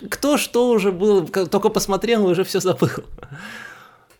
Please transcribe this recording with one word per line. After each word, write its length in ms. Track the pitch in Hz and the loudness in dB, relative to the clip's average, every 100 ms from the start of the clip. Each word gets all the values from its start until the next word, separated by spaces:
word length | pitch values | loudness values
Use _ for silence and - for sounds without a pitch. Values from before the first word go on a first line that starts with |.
| - | -10
кто 260 | - 285 285 | -2 0 0
что 320 | - 233 247 | 0 0 2
уже 220 | 226 196 | 2 2
был, 340 | 175 208 196 156 | 2 2 2 2
к-, 200 | 190 175 | -2 0
только 220 | 202 214 | 0 2
посмотрел 580 | 196 - 196 214 226 190 | 0 0 -2 0 2 2
и 40 | |
уже 120 | 175 | 2
все 160 | 190 190 | 0 0
забыл. 300 | 185 139 - - - - - 139 - - - - - _ _ | 0 2 0 -2 -12 -18 -16 -16 -16 -16 -18 -20 -20 _ _